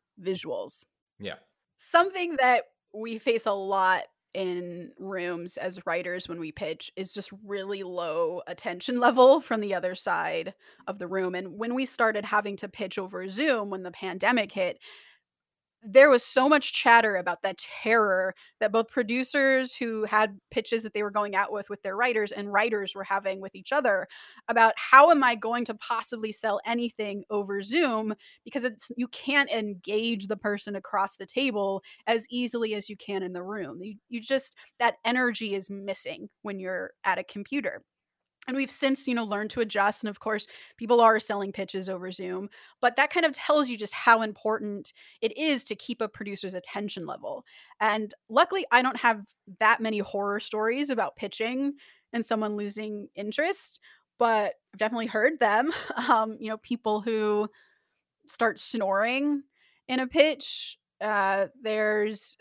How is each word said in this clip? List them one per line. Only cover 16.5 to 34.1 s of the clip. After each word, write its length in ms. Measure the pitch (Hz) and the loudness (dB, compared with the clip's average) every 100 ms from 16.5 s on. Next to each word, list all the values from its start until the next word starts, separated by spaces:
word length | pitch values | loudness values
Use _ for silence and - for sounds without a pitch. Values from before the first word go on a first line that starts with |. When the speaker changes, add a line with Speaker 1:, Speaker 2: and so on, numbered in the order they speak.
| 302 - | 4 2
Speaker 1:
chatter 440 | - 240 233 220 190 | 2 8 8 8 2
about 260 | 175 175 | -2 -2
that 160 | 196 185 - - | -4 -6 -10 -6
terror 540 | 220 226 208 185 190 - - _ | 2 4 4 2 0 -6 -16 _
that 100 | 214 | 0
both 180 | 220 226 | 2 0
producers 840 | - 220 247 254 285 269 262 254 | -2 0 -2 0 2 4 4 0
who 300 | - 233 220 | -4 -4 -4
had 340 | 214 214 214 196 _ | 0 2 2 -2 _
pitches 360 | 226 - 226 | -6 -2 -4
that 100 | 220 | -4
they 80 | 208 | -4
were 80 | 208 | -2
going 240 | 208 208 | -2 0
out 180 | 190 202 | 0 0
with, 160 | 208 196 | -4 -8
with 140 | 208 | -8
their 140 | 196 196 | -6 -2
writers 340 | 254 220 202 | 0 2 -2
and 220 | 208 202 | -4 0
writers 420 | 202 226 214 190 | 2 2 0 -4
were 80 | 196 | -8
having 380 | 190 196 196 190 | -4 -2 -2 -6
with 160 | 190 190 | -10 -14
each 160 | - | -4
other 340 | 285 254 190 180 - - - - | 0 2 0 -2 -12 -20 -12 0
about, 280 | 226 226 - | 6 6 4
"How 340 | - 269 311 | 8 10 12
am 140 | 311 | 10
I 100 | 254 | 4
going 300 | 226 220 240 | 2 -2 -4
to 100 | 233 | -4
possibly 560 | 220 - 226 - 226 220 | -8 -4 -4 -4 -8 -8
sell 300 | 214 220 208 | -4 -2 -2
anything 600 | 220 240 240 - 208 202 - | -2 -2 -2 -4 -8 -8 -6
over 300 | 208 196 202 | -4 -4 -4
Zoom?" 520 | 196 294 294 220 220 214 - - | -2 0 2 0 -2 -6 -12 -20
Because 180 | 233 262 | -10 -4
it's, 300 | 247 214 - 240 | -4 -4 -10 -8
you 120 | 247 | -8
can't 420 | - - 285 277 | -6 0 0 2
engage 800 | 226 214 185 185 214 233 226 196 | 0 -4 -8 -4 -2 -2 -4 -4
the 80 | 208 | -6
person 400 | 214 202 - 196 | -4 -4 -6 -10
across 400 | - 185 196 - | -4 -2 -2 -6
the 100 | 190 | -8
table 560 | - 269 208 196 196 - - - | -4 -2 -2 -2 -4 -10 -8 -2
as 220 | 233 220 | -2 -2
easily 440 | 247 240 240 226 | -4 -4 -4 -4
as 140 | 208 208 | -4 -8
you 80 | 202 | -12
can 280 | - 196 | -8 -6
in 80 | 185 | -6
the 100 | 180 | -8
room. 400 | 180 208 170 175 | -8 -8 -8 -10
You, 140 | 196 208 | -14 -16
you 120 | _ | _